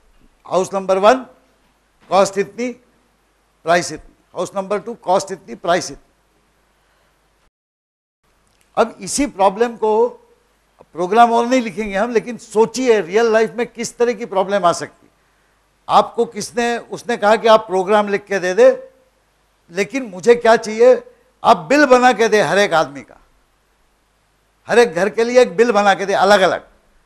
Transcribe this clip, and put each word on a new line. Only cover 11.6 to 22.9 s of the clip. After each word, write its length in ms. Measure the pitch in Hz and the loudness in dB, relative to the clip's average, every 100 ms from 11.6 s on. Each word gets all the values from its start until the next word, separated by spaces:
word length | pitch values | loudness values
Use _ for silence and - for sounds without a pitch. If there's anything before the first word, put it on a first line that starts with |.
लिखेंगे 360 | 226 160 214 190 | -2 -6 -6 -4
हम, 160 | 233 | -2
लेकिन 240 | 233 190 226 | -2 -4 -10
सोचिए 640 | - 208 220 233 254 220 | -4 0 0 0 0 0
रियल 260 | 165 196 233 | 0 0 2
लाइफ 260 | 220 226 | 2 0
में 120 | 202 233 | -4 -8
किस 300 | - 233 - | -8 -10 -4
तरह 140 | 240 | -2
की 120 | 214 | -2
प्रॉब्लम 400 | 226 190 190 202 | -6 -4 -2 0
आ 80 | 175 | 0
सकती 340 | 160 147 _ _ | -2 -6 _ _
है। 60 | _ _ _ _ _ _ _ - | _ _ _ _ _ _ _ -2
आपको 360 | 170 214 - | 0 0 -2
किसने, 540 | 233 208 - 202 233 233 | -6 -6 -10 -6 -4 -4
उसने 380 | - 175 - 156 | -10 -12 -8 -2
कहा 200 | 202 220 | 2 2
कि 120 | 220 | 4
आप 180 | 220 220 | 4 2
प्रोग्राम 420 | 185 196 214 208 | -4 0 0 0
लिख 160 | 202 | -4
के 140 | - 196 | -4 -4
दे 160 | 175 | -2
दे, 360 | 185 262 262 - _ _ _ _ _ _ _ _ | 4 4 2 -6 _ _ _ _ _ _ _ _
लेकिन 320 | 170 196 269 | -8 -6 -8
मुझे 320 | 247 185 180 | -10 -4 0
क्या 220 | 233 226 226 | 2 2 0
चाहिए, 460 | 226 220 247 247 - _ _ _ | 0 2 4 2 -2 _ _ _
आप 120 | - 214 | 0 0
बिल 300 | - 285 285 | 2 2 4
बना 260 | 254 247 | 4 4
के 160 | 208 226 | 2 2
दे 120 | 208 | 2
हर 180 | 151 185 | 2 0
एक 140 | 202 | 0
आदमी 300 | 156 151 | 0 -2